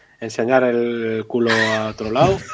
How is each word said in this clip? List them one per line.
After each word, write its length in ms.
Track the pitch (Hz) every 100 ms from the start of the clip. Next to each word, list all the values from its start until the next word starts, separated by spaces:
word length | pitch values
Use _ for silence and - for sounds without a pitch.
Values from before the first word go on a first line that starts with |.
| _ _
enseñar 440 | 113 - 120 131
el 600 | 127 120 120 117 113 110 107
culo 240 | 123 117
a 380 | 110 107 110 107
otro 220 | 104 107
lado 260 | 123 175 185 -